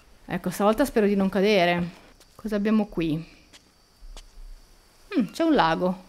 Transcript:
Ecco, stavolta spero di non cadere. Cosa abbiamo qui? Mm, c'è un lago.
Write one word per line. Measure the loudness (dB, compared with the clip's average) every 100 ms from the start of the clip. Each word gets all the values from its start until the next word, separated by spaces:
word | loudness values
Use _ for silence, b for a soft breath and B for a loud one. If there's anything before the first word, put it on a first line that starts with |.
| _ -20 -10
Ecco, | -8 -6
stavolta | 0 2 2
spero | 0 2 2
di | 2
non | 0
cadere. | 2 2 4 2 0 -4 B B -20 _
Cosa | -14 -6 -2
abbiamo | 2 2 0
qui? | -2 -2 -4 -6 b b -20 _ _ _ _ -20 -20 -20 -20 -20 -20 -20 -20 _ _ -6 -4
Mm, | -2
c'è | 0
un | 2
lago. | 4 2 2 -2 -4